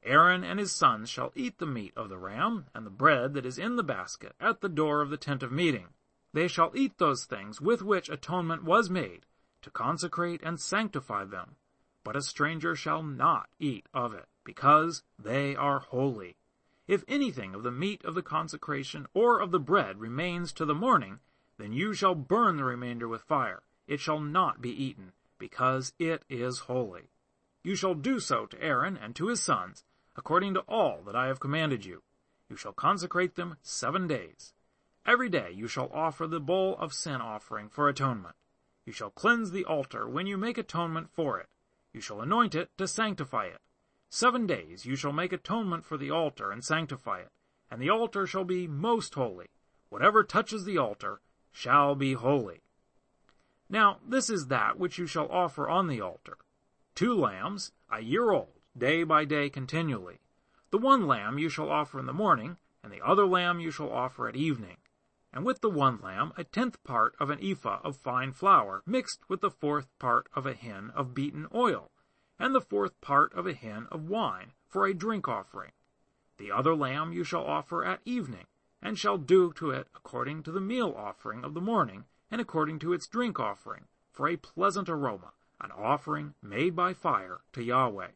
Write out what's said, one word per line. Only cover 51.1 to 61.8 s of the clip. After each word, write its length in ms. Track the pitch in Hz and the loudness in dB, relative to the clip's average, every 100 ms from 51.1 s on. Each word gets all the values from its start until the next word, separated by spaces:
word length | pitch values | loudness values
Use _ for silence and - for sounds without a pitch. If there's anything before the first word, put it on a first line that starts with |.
| 101 _ _ _ | -10 _ _ _
shall 420 | - 123 139 143 | -12 4 6 6
be 200 | 143 135 | 4 0
holy. 480 | 131 120 143 104 82 _ _ _ _ _ _ _ _ _ _ _ | 2 2 2 2 -8 _ _ _ _ _ _ _ _ _ _ _
Now 300 | 202 208 - - | 6 6 6 0
this 240 | 254 - | 0 2
is 160 | 208 135 | -2 0
that 320 | 131 107 - | 2 2 2
which 180 | 180 - | -2 -2
you 100 | 175 | -4
shall 220 | 165 147 | -2 0
offer 400 | 180 175 - 143 | 2 0 0 0
on 200 | 170 180 | 2 2
the 120 | 127 | 0
altar. 380 | 92 82 - - _ _ _ _ _ | -4 -8 -16 -20 _ _ _ _ _
Two 200 | - 220 | 0 2
lambs, 580 | 233 127 92 120 202 - _ _ | 4 2 2 -6 -6 -10 _ _
a 100 | 110 | -6
year 300 | 113 165 240 | 0 2 4
old, 300 | 190 101 _ _ - | 4 2 _ _ -2
day 240 | 123 160 | 2 2
by 220 | 165 156 | 4 4
day 260 | 151 151 143 | 4 0 0
continually. 720 | 139 131 156 165 120 90 87 _ _ _ _ _ | -4 -4 -2 -2 -2 -6 -18 _ _ _ _ _
The 80 | 202 | 2
one 280 | 254 269 175 | 6 6 6
lamb 320 | 123 101 135 | 2 0 -2
you 100 | 160 | -2
shall 220 | 147 151 | -2 0
offer 280 | 147 | 0